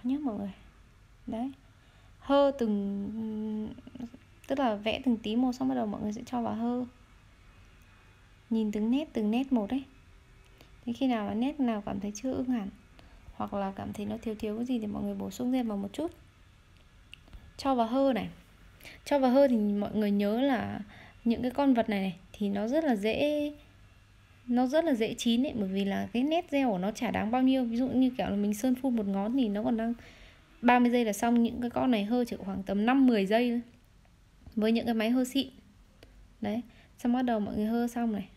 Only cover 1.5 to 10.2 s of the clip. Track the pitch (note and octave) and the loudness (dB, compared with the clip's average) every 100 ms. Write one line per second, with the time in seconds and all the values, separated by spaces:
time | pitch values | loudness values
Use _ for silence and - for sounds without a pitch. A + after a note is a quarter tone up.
1.5 | C#4 - - - - - - - C#4 C#4 | -10 -20 -20 -20 -20 -20 -12 2 4 4
2.5 | C4+ A#3 G3+ G3+ G3+ G3+ A3 A3 G#3+ G#3+ | 2 0 0 -2 -4 -6 -6 -6 -6 -6
3.5 | G#3+ G#3+ - - - A#3 - - - - | -6 -8 -12 -18 -14 -14 -16 -20 -16 -6
4.5 | C#4 B3+ G#3 A3 G#3+ C4 A3 G#3 A3+ B3+ | -2 0 0 -2 -2 0 -2 0 0 0
5.5 | B3 C4 B3+ G#3+ - G#3+ G#3+ A#3+ B3 A3 | -2 -2 -2 -4 -4 -6 -8 -6 -4 -4
6.5 | G#3+ A#3 B3 B3 - - - - - - | -4 -2 -4 -6 -12 -20 -20 -20 -20 -20
7.5 | - - - - - - - - - - | -20 -20 -20 -20 -20 -20 -20 -20 -18 -4
8.5 | A3+ G#3+ G#3 A3 C4 D#4+ A#3 G#3 A#3 C4+ | -2 0 -2 0 0 0 -2 0 0 2
9.5 | B3 G3 C4+ C4+ - - - | 0 0 -4 -6 -20 -20 -20